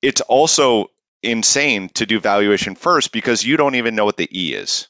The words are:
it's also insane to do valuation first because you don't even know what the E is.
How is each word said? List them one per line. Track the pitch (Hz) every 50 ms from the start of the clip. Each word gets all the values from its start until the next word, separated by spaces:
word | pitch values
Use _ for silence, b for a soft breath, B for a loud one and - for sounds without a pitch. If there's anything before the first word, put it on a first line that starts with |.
| -
it's | 139 135 -
also | - - 117 135 151 160 - - 143 131 120 110 98 - _ _ _ _ _ _ -
insane | 117 117 113 107 - - 139 143 147 120 101 95 90 _
to | - 113
do | 98 110 107
valuation | 87 107 101 101 104 104 104 92 - 101 95
first | - - 175 180 151 - -
because | - 233 - 127 120 110 -
you | 120 143
don't | 156 147 143 135
even | 123 117 117 113
know | 107 104
what | 104 104
the | - 87 - -
E | 92 87 80 60
is. | 50 50 - - - - _